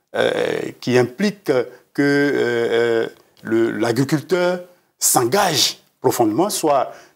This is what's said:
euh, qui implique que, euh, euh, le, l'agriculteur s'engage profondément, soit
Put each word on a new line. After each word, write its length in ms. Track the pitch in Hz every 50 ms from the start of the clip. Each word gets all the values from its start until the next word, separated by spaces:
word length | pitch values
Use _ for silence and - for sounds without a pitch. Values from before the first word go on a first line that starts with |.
| _ _ -
euh, 160 | 113 117 117 - - - 50 50 50 - - - -
qui 180 | - 123 120 -
implique 480 | - - - - 202 208 208 - -
que, 560 | - 135 123 117 - - - _ _ - -
euh, 320 | 143 143 143 143 143 143 131
euh, 720 | 123 117 120 120 117 117 113 113 113 120 117 113 113 113 - - - _ _ _ _
le, 280 | - 107 113 113 113 117
l'agriculteur 880 | 113 104 110 120 117 127 139 139 160 143 135 - 180 180 180 175 180 180 - - - _ _ _ _ -
s'engage 800 | - - - - 117 120 160 202 202 180 151 120 - - - - _ _ _ _
profondément, 500 | - 127 - - 113 107 104 139 185 208
soit 420 | 196 - - 151 139 131 110 - - - - - _